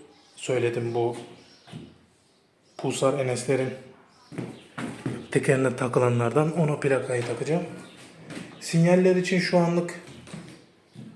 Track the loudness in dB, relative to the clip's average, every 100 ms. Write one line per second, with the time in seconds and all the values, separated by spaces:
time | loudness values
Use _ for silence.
0 | -18 -20 _ -10 -2 2 2 0 -2 0
1 | 0 -2 -12 -20 -20 -20 -18 -18 -18 -20
2 | _ _ _ _ _ _ _ -6 -4 2
3 | 2 2 0 -2 0 0 0 -6 -16 -20
4 | -20 _ -16 -10 -10 -12 -18 -12 -10 -8
5 | -8 -8 -2 0 2 2 2 0 0 2
6 | 4 2 2 2 2 2 0 0 2 0
7 | 0 -2 -2 -4 -2 -2 -2 -10 -18 -20
8 | -20 -20 -16 -16 -16 -14 -2 4 6 6
9 | 6 4 2 0 2 4 4 2 -2 -8
10 | -16 -18 -16 -16 -16 -20 -20 _ _ -20
11 | -18